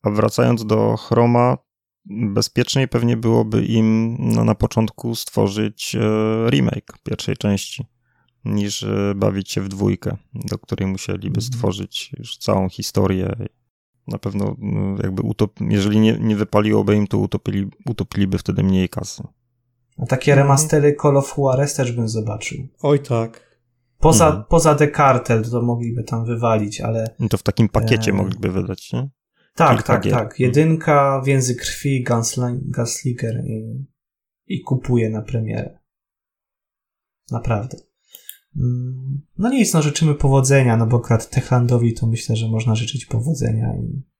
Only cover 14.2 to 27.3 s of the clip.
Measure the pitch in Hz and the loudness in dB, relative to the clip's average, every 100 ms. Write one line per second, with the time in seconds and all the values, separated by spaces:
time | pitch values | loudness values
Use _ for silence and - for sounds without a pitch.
14.2 | 104 101 101 104 104 101 98 101 101 95 | -6 -4 -4 -4 -4 -2 -2 -2 -4 -2
15.2 | 110 107 104 - 107 104 101 104 110 113 | -4 -2 -2 -2 -2 0 2 4 4 2
16.2 | 113 104 107 107 107 107 101 104 101 104 | 0 0 0 2 2 2 2 2 2 -2
17.2 | 101 104 - 98 98 _ - 117 - - | -2 -4 -4 -4 -6 _ -8 -6 -6 -2
18.2 | 98 92 - 92 95 95 90 - - - | 0 0 -2 0 2 2 0 -4 -10 -12
19.2 | - _ _ _ _ _ _ - 127 131 | -16 _ _ _ _ _ _ -10 -2 0
20.2 | 151 139 139 139 156 156 147 147 147 139 | 4 6 6 4 4 4 4 4 2 2
21.2 | 139 - 139 131 143 - 120 120 113 110 | 0 -2 0 2 0 -2 -2 -2 -4 -4
22.2 | 107 101 - 135 127 _ 143 147 135 117 | -6 -8 -10 -12 -14 _ 2 2 2 -2
23.2 | 113 - _ _ _ _ _ _ - - | -2 -8 _ _ _ _ _ _ 6 6
24.2 | - 104 - 165 156 143 147 - 139 123 | 6 2 2 4 4 4 4 4 4 4
25.2 | - 113 113 120 120 120 117 120 110 113 | 2 0 2 -2 0 -2 -4 -6 -4 -4
26.2 | 113 117 117 110 104 - 113 113 113 - | -4 -2 0 2 0 -4 -4 -2 -4 -4
27.2 | 113 | -2